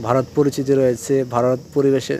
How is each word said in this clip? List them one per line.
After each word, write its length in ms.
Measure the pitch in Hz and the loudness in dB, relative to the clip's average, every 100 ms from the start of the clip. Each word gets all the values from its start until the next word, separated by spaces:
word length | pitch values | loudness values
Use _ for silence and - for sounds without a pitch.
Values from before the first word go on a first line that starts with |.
| 110 | -2
ভারত 200 | 131 131 - | 0 0 0
পরিচিতি 360 | 143 135 135 135 | 0 0 0 2
রয়েছে, 340 | 131 120 - 135 127 120 | 2 0 -2 -2 0 0
ভারত 240 | 123 127 131 147 | 0 0 -4 0
পরিবেশে 400 | 139 135 - | 2 0 -2